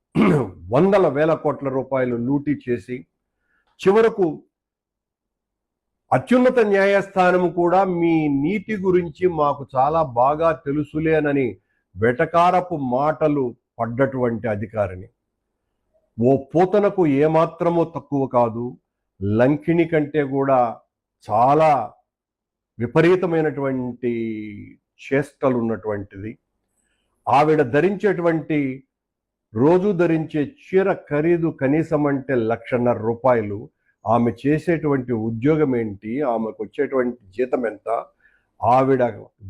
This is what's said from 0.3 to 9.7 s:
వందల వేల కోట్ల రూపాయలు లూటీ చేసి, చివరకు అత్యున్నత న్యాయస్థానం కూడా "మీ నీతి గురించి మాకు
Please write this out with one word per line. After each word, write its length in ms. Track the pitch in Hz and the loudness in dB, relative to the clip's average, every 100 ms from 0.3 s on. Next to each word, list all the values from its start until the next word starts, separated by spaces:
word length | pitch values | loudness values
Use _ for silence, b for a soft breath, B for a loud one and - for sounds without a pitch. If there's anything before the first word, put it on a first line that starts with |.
| 156 110 92 87 | 2 -2 -8 -2
వందల 320 | 120 190 202 170 | 2 4 4 2
వేల 260 | 139 156 | 2 0
కోట్ల 340 | 156 151 139 135 | 0 -2 -4 -4
రూపాయలు 480 | 131 127 131 127 120 | -4 -4 -2 -2 -2
లూటీ 380 | 120 143 143 139 | -2 -2 -2 -4
చేసి, 340 | - 120 98 123 160 _ _ _ _ _ _ _ | -4 -6 -6 -14 -14 _ _ _ _ _ _ _
చివరకు 460 | 185 202 226 220 175 147 - _ _ _ _ _ _ _ _ _ _ _ _ _ _ _ _ | 2 4 4 2 -2 -2 -12 _ _ _ _ _ _ _ _ _ _ _ _ _ _ _ _
అత్యున్నత 480 | 131 - 247 254 254 | -2 2 2 4 2
న్యాయస్థానం 840 | 214 196 196 202 190 190 180 180 180 | 2 2 2 2 0 0 2 2 0
కూడా 260 | 175 175 180 196 | 0 2 2 2
"మీ 220 | 175 170 160 156 139 | 0 0 2 2 0
నీతి 320 | 147 208 208 214 | 0 -2 -4 -4
గురించి 480 | 190 180 170 - 180 | 0 0 0 -2 -2
మాకు 340 | 160 147 135 135 | 2 0 -2 -4